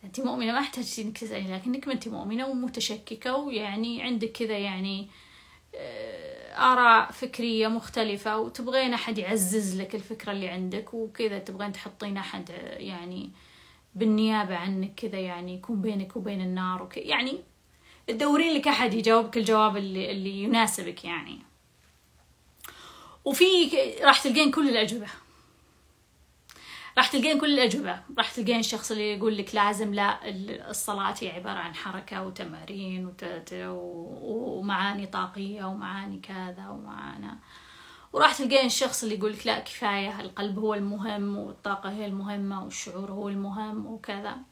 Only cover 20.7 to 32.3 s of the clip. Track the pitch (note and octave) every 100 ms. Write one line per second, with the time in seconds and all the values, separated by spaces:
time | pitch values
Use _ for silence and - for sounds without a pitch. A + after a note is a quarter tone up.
20.7 | - F3 F3 E3+ E3+ - - - _ _
21.7 | _ _ _ _ _ _ _ _ _ -
22.7 | - - - - - C#4 C4+ F#4 F#4 D4
23.7 | D4+ C4+ - C#4 - C#4 A#3+ D4 D4 C#4+
24.7 | A#3 G#3+ A#3 G#3 - - - _ _ _
25.7 | _ _ _ _ _ _ _ _ - -
26.7 | - - - A#3+ C#4 C4 D4 D4+ C#4+ A#3+
27.7 | A3 F#3+ F3+ - - - - G#3+ A#3 A3
28.7 | A3 - G#3+ G#3 G3+ A3 G#3+ G3+ G#3+ G#3
29.7 | G3+ G#3+ G3+ G3+ G3+ - F#3+ G3 - -
30.7 | G#3+ - G3+ G3 G#3 G3 E3+ G3 F#3+ E3+
31.7 | D#3+ G3 F#3 - F#3+ F#3+